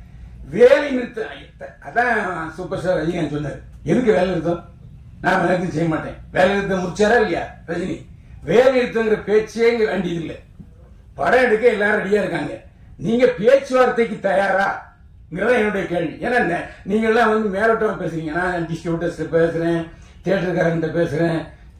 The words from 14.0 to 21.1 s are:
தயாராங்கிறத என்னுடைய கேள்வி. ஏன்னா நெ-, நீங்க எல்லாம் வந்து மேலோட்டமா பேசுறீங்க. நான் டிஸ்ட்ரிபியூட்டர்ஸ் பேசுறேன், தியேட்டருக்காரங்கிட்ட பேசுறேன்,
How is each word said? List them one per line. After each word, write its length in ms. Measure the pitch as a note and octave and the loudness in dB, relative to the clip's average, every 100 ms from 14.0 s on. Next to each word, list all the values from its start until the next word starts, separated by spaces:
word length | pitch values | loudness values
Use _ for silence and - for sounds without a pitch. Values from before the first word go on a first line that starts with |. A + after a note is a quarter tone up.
| A3 G#3 G3 | -2 -2 0
தயாராங்கிறத 1200 | F#3+ G3 F#3+ G3 - - - - - - F3+ A3 | 2 2 2 0 -4 -12 -20 -20 -20 -14 -4 0
என்னுடைய 340 | A#3 G#3 G3 E3+ | 2 2 -2 -2
கேள்வி. 380 | F3 D#3+ - A#3+ | -2 -4 -4 -2
ஏன்னா 300 | B3 E3+ E3+ | 0 0 -2
நெ-, 100 | - - | -6 -12
நீங்க 240 | F#3 G#3+ A3+ | -4 0 2
எல்லாம் 220 | A#3 A3 | 4 4
வந்து 300 | G#3+ G#3+ F#3+ | 2 0 0
மேலோட்டமா 340 | A3+ F#3 G#3 | 0 2 0
பேசுறீங்க. 380 | F3+ E3+ D#3+ D#3 | -2 -6 -6 -6
நான் 360 | E3 F3+ F3 E3 | -4 -4 -4 -6
டிஸ்ட்ரிபியூட்டர்ஸ் 600 | E3 E3 E3 E3+ - D3+ | -6 -4 -4 -4 -6 -2
பேசுறேன், 560 | E3 E3 E3 E3 E3+ E3 - - - E3+ | 0 0 0 -2 -2 -4 -14 -20 -10 -2
தியேட்டருக்காரங்கிட்ட 640 | F#3+ F3+ E3+ E3 D#3+ D#3 | -2 0 0 0 0 -2
பேசுறேன், 520 | E3+ E3 | -2 -2